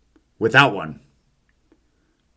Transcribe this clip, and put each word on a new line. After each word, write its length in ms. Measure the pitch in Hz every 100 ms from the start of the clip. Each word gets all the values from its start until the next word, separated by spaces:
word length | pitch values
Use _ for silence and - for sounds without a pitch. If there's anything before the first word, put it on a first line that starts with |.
| _ _ _ -
Without 340 | - 131 139
one, 280 | 98 78 71 _ _ _ _ _ _ _ _ _ _ _ _ _